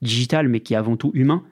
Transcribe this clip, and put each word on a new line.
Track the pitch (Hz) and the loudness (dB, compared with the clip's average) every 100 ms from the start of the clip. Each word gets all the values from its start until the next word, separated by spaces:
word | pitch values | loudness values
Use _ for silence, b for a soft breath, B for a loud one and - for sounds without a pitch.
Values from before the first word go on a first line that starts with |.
digital, | 120 113 123 156 139 | -4 -2 0 0 2
mais | 117 | 0
qui | - | -2
est | 110 | -2
avant | 110 113 | 0 -2
tout | 143 | -2
humain. | 151 135 165 B | 2 2 2 B